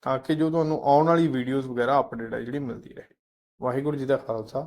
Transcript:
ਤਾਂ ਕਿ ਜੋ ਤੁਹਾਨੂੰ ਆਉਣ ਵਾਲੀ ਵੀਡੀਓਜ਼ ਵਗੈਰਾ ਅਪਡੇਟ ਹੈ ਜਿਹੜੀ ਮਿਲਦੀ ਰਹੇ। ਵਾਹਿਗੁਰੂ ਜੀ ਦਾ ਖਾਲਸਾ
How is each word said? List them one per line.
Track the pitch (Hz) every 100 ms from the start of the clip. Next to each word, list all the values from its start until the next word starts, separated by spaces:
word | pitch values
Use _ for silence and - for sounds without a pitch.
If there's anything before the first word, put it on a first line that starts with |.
ਤਾਂ | - 131
ਕਿ | -
ਜੋ | 156 160
ਤੁਹਾਨੂੰ | 165 156 156
ਆਉਣ | - 143 160
ਵਾਲੀ | 165 165
ਵੀਡੀਓਜ਼ | 131 123 135 131
ਵਗੈਰਾ | 120 120 139
ਅਪਡੇਟ | 131 117 113
ਹੈ | 117
ਜਿਹੜੀ | 117 143
ਮਿਲਦੀ | 135 110 -
ਰਹੇ। | - - _ _ _ _ _
ਵਾਹਿਗੁਰੂ | 127 127 147 143
ਜੀ | 135
ਦਾ | 131
ਖਾਲਸਾ | - 113 107 135